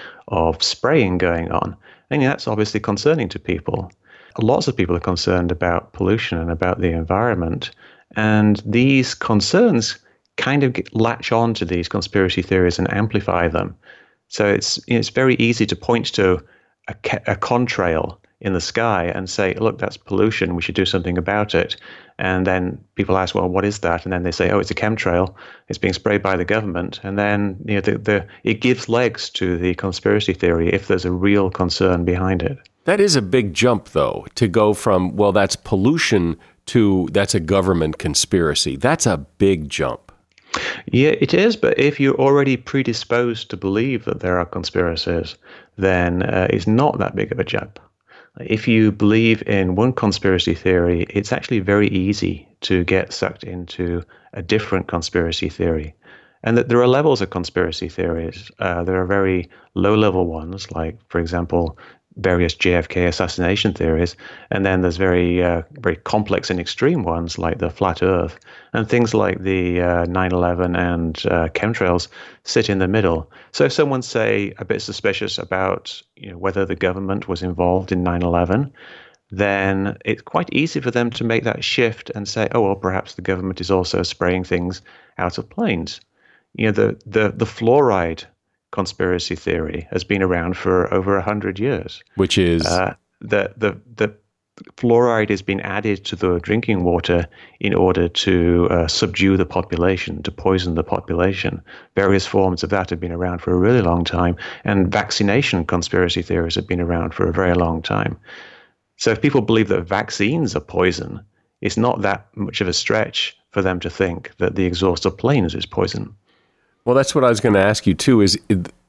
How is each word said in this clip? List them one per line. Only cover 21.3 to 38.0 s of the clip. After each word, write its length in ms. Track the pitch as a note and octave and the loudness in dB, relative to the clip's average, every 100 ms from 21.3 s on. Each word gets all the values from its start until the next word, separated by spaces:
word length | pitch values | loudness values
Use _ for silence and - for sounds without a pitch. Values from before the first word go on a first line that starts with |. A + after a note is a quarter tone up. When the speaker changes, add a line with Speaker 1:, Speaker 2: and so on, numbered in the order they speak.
| G#2 G#2 | 0 0
Speaker 1:
it." 220 | E2 - - - - - - | 0 -2 -6 -14 -20 -20 -6
And 280 | F#2 F#2+ F#2 | -2 0 0
then 320 | F#2 F2+ - - | 0 -2 -6 -8
people 220 | - G2 F#2 | -4 0 0
ask, 180 | F#2 | 0
"Well, 140 | G2+ F#2 | 0 0
what 160 | F#2 | 0
is 140 | G#2 G#2 | 0 -2
that?" 260 | E2+ E2+ | -2 -2
And 80 | F2+ | -2
then 100 | F#2 | -2
they 100 | F2 | -2
say, 180 | E2 F#2 | 0 0
"Oh, 80 | G2+ | 0
it's 120 | G2 | -2
a 40 | |
chemtrail, 600 | - G#2+ A2+ F#2 F2 F#2 - - - - | -2 -2 -2 0 0 0 -6 -20 -20 -14
it's 100 | G2 | -4
being 160 | G2+ | -2
sprayed 280 | F#2 G#2+ G#2 | -2 0 0
by 140 | G2+ F#2 | 0 -2
the 80 | |
government." 560 | F2 G#2+ G#2 E2+ F2+ - | 0 -2 -2 -4 -6 -8
And 160 | G2 G2+ | -6 -2
then, 380 | G2+ G#2 G2+ F#2+ | 0 0 -2 -4
you 120 | A2 G2+ | -4 -2
know, 40 | |
the, 160 | G2+ G#2 | 0 -2
the, 300 | G#2+ G2+ - - | 0 0 -2 -6
it 160 | A#2 A2 | -4 0
gives 300 | B2+ B2 - | 0 0 0
legs 400 | A#2 B2 - - | 0 0 -2 -10
to 260 | - F#2 F2 | -4 -2 0
the 180 | F2+ - | -2 -2
conspiracy 580 | G2 F2+ G2+ G#2 G2+ | -4 -2 0 2 0
theory 360 | F2+ F2 E2+ E2+ | 0 0 2 2
if 180 | F#2+ - | 0 0
there's 180 | F#2 F2+ | -2 -2
a 40 | |
real 400 | F2+ G2 G2+ F#2+ | 0 2 2 2
concern 540 | - F#2 - F#2 F2+ | 0 -2 0 2 2
behind 380 | F2 F2+ F#2 F2+ | 0 0 0 -2
it. 160 | E2 C#3 _ _ | -2 -6 _ _
Speaker 2:
That 160 | - G3+ | -2 2
is 160 | G3+ D3 | 4 2
a 60 | |
big 300 | F#2+ B2+ G#2 | 2 0 0
jump, 360 | D#2 B2 G#2+ - | 2 2 2 -2
though, 380 | D#2 C#2 - - - | 0 0 -2 -10 -2
to 100 | A2 | 2
go 260 | A2 G#2+ | 4 4
from, 420 | G#2 A#2 F#2 F#2 G2 | 4 2 2 2 2
"Well, 160 | G2+ | 4
that's 240 | G2 G2 - | 4 2 -2
pollution," 800 | - G2 A2 D#3+ - G#2 E2+ D#2 - _ - | -2 2 2 2 2 2 2 -4 -12 _ -2
to, 420 | B2 G#2 F#2 D#2+ | 2 4 4 2
"That's 240 | F#2 G2 | 0 0
a 60 | G2+ | 0
government 580 | D#2+ G2 F#2 F2 D#2 | 2 2 4 2 0
conspiracy." 800 | D2+ | -2